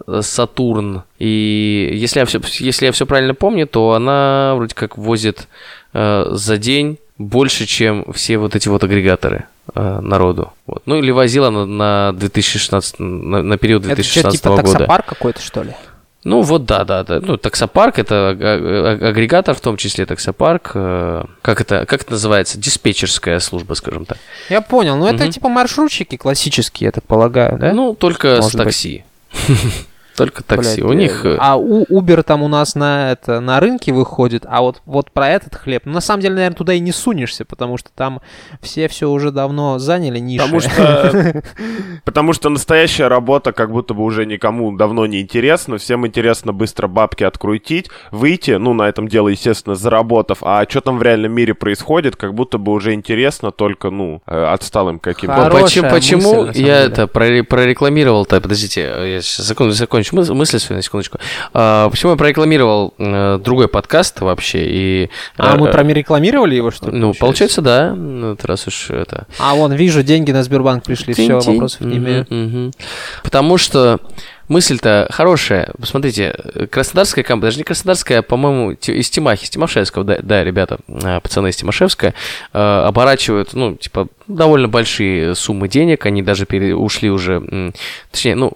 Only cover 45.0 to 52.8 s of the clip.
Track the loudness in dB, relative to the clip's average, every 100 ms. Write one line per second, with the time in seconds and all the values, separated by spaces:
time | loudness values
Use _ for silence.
45 | 0 -2 -2 0 2 0 -2 -8 -4 -4
46 | -2 0 0 0 -4 -4 -4 -4 -2 0
47 | -2 0 -4 -2 -4 -4 -4 -6 -6 -18
48 | -12 0 0 0 0 0 2 2 0 -2
49 | -2 0 2 0 -2 -2 -4 -2 0 2
50 | 2 0 0 -2 0 0 2 -2 -2 0
51 | 2 2 0 0 0 0 -4 -4 -2 0
52 | 0 -4 -8 -4 -4 -2 -2 -2